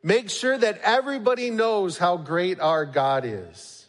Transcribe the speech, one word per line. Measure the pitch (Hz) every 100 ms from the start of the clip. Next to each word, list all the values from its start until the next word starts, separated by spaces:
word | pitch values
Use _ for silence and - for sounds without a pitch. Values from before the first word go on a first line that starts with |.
Make | 156 220 208
sure | - 254 262
that | 220 208
everybody | 208 247 262 277 220 247 247
knows | 226 226 214 190 156
how | 180 175
great | 143 170 180 185
our | 156 160
God | 147 139 135 135
is. | 127 104 85 80 - -